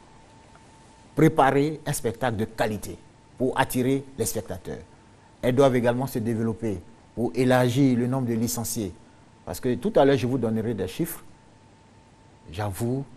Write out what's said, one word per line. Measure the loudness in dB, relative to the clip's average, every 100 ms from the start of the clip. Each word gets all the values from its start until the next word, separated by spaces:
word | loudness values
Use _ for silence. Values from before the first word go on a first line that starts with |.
| -20 -20 -20 -20 -20 -20 -20 -20 -20 -20 -6 2
préparer | 4 6 4 4 2 -2 -6
un |
spectacle | -4 -4 -2 -2 -2
de | -4
qualité | -4 -4 -4 -10 -14 -18 -20 -16 -4
pour | -2 0
attirer | 0 0 0 -2 -4 -6
les | -4
spectateurs. | -4 -8 -10 -12 -14 -14 -20 -20 -20 -20 -6
Elles | 0
doivent | 4 4 4
également | 2 0 -2
se | -4
développer | -2 -2 -2 -4 -6 -6 -10 -20 -12
pour | -4 -2 2
élargir | 4 4 4 4 4 4
le | 0
nombre | -2 -2
de |
licenciés. | -2 -2 -4 -6 -6 -6 -8 -20 -20 -20 _ -12
Parce | -4
que | -2 -2
tout | 2 4
à | 6
l'heure, | 4
je | 2
vous | -2
donnerai | -2 -2 -2
des | -4 -4
chiffres. | -4 -6 -8 -18 -20 -20 -20 -20 -20 _ -20 _ _ -20 -20 -14
J'avoue | -8 -6 -4 -4 -4 -6